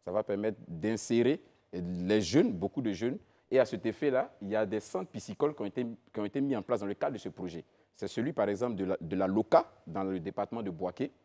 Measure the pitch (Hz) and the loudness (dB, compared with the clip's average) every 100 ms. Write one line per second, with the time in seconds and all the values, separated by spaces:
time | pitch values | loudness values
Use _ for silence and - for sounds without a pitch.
0 | - 95 107 101 107 107 - 82 104 113 | -2 -2 0 0 0 -4 -10 -4 -2 -2
1 | - 117 120 156 - _ _ 90 87 90 | 2 4 4 2 -4 _ _ -6 -4 -4
2 | 90 107 87 120 226 92 95 - 117 95 | 2 4 6 4 4 2 -4 -2 -2 0
3 | 117 170 - _ _ 131 - - - - | -2 -4 -12 _ _ 4 4 2 -2 0
4 | 147 127 135 - 98 107 107 107 - 185 | 2 2 0 -6 -2 0 0 -2 -4 -6
5 | 185 117 - 101 147 147 104 - 120 113 | -6 -10 -10 -2 -2 0 -6 -4 -4 -6
6 | _ - 104 139 139 123 92 117 98 104 | _ -6 -4 -2 0 0 0 -2 -2 -2
7 | 147 117 - - 92 82 - _ _ - | -2 -4 -10 -8 -8 -10 -14 _ _ -10
8 | 101 - 123 - 101 101 123 107 92 92 | -8 -2 -2 0 0 2 -2 -2 -2 -2
9 | 80 95 95 98 110 - - - - 127 | -2 0 2 2 6 6 6 -12 -10 -4
10 | 95 95 82 98 101 117 104 82 90 - | -2 -4 -4 -4 -4 -4 -6 -4 -6 -4
11 | 127 _ | -8 _